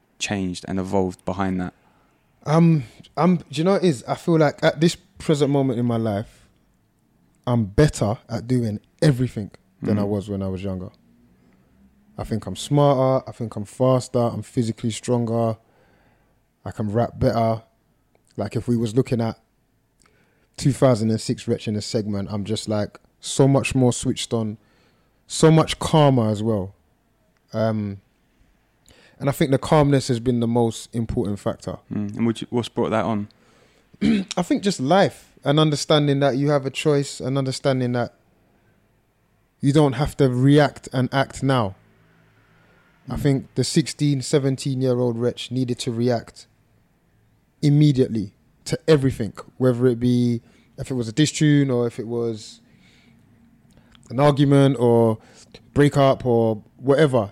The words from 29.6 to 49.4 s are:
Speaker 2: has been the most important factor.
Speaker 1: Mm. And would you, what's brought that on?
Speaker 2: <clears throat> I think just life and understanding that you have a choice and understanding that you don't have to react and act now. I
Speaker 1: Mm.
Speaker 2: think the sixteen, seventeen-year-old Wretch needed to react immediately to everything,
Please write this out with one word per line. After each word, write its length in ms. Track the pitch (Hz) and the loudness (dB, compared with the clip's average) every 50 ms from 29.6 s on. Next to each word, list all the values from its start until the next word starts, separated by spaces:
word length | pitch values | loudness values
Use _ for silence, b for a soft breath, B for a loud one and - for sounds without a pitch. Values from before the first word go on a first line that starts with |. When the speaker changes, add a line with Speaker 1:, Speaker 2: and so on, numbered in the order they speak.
| - - 165 156 143 143 143 131 - | 2 2 4 4 6 4 4 2 2
Speaker 2:
has 120 | - 123 113 | 0 -4 -2
been 200 | 117 127 123 120 | 0 0 0 0
the 80 | 117 | 0
most 460 | 113 117 120 117 113 110 - - - - | 0 2 2 2 0 -2 -6 -14 -8 -6
important 440 | 117 113 - - 123 98 98 104 98 | -6 -6 -4 -4 -4 -4 -4 -6 -4
factor. 380 | - 113 - - - - - - _ _ - | -6 -6 -6 -6 -10 -12 -12 -12 _ _ -8
Speaker 1:
Mm. 220 | 104 104 101 104 | -8 -8 -8 -4
And 80 | - 113 | -2 -2
would 160 | 117 110 - | -2 -2 -4
you, 60 | - - | -8 -4
what's 200 | 120 120 110 - | -4 -4 -4 -4
brought 200 | - 117 107 76 | -4 -4 -2 0
that 160 | 104 110 92 | 0 -2 -2
on? 220 | 104 110 101 104 - b b b b b b b | -2 -4 -4 -6 -8 b b b b b b b
Speaker 2:
<clears throat> 380 | b b b b b - _ | b b b b b -8 _
I 400 | 202 220 226 202 185 - - 180 | 0 0 0 0 -2 -4 -6 -6
think 220 | 175 - 302 240 185 | -2 -2 -2 -2 0
just 160 | 202 - - | -2 -2 -2
life 520 | 131 139 175 196 185 120 - - - _ _ _ - | 0 2 4 4 4 2 0 -8 -20 _ _ _ -2
and 160 | 143 143 156 | 0 2 2
understanding 600 | 156 156 147 - - - 160 151 147 143 139 139 | 2 2 0 -2 0 0 2 2 2 2 0 2
that 180 | 143 139 120 | 0 0 0
you 120 | 135 143 147 | 0 0 0
have 160 | 147 143 131 | 0 0 -2
a 60 | 135 | -4
choice 480 | - - - 156 147 143 143 - - - | -8 -2 0 0 0 0 -2 -4 -8 -8
and 180 | 80 127 135 | -6 -4 -2
understanding 540 | 139 135 131 131 - - 139 131 131 127 120 123 | -2 -2 -4 -6 -2 -2 -2 0 0 -2 -2 -2
that 200 | 120 117 - - _ _ _ _ _ _ _ _ _ _ _ _ _ _ _ _ _ _ _ _ _ _ _ _ _ _ _ _ _ | -2 -4 -4 -8 _ _ _ _ _ _ _ _ _ _ _ _ _ _ _ _ _ _ _ _ _ _ _ _ _ _ _ _ _
you 120 | - 139 | -2 2
don't 220 | 139 156 151 139 120 | 4 4 4 4 2
have 240 | 135 143 - - | 0 -4 -4 2
to 100 | - 143 127 | 2 2 2
react 600 | 123 123 131 139 143 151 143 - - - - - | 4 4 4 6 6 6 6 4 0 -6 -14 -6
and 160 | - 131 127 - - | -2 -2 -2 0 0
act 300 | 139 135 - - - 131 | -2 -2 -2 -4 -4 -2
now. 320 | 135 135 127 107 95 98 - _ _ _ _ _ b b b b b b b b b b b b b b b b b b b _ 127 | 0 2 2 0 -2 -6 -12 _ _ _ _ _ b b b b b b b b b b b b b b b b b b b _ -10
I 60 | 120 | -8
Speaker 1:
Mm. 40 | 113 | -2
Speaker 2:
think 360 | 113 143 135 131 - - _ | 0 0 0 0 -2 -6 _
the 80 | - 123 | -4 -4
sixteen, 580 | - - 175 131 - - - 151 147 143 131 123 | 0 0 0 0 0 -4 -2 -2 -2 0 -2 -2
seventeen-year-old 960 | - - 147 131 139 135 127 - 143 135 127 131 127 123 123 127 123 113 113 | 0 0 0 0 0 -2 -2 -4 -6 -4 -2 0 0 0 0 0 -2 -2 -2
Wretch 320 | 123 120 - - - - | -4 -4 -4 -6 -10 -6
needed 260 | 123 127 131 120 123 - | -4 -4 -2 -4 -4 -6
to 120 | - 127 | -6 -6
react 560 | 113 117 120 123 120 110 - - _ - - _ _ _ _ _ _ _ _ _ _ _ _ _ _ _ _ _ _ _ _ _ _ _ | -4 -2 0 0 0 -2 -4 -10 _ -20 -20 _ _ _ _ _ _ _ _ _ _ _ _ _ _ _ _ _ _ _ _ _ _ _
immediately 720 | - 147 143 147 151 147 139 123 127 - 107 113 95 101 - _ _ _ _ _ _ | 0 2 4 4 4 4 4 2 0 0 -2 -6 -6 -8 -12 _ _ _ _ _ _
to 140 | - - - - | -8 -8 -6 2
everything, 460 | - 160 139 135 131 113 - 113 92 - - | 2 2 4 4 0 -2 -2 -6 -8 -8 -14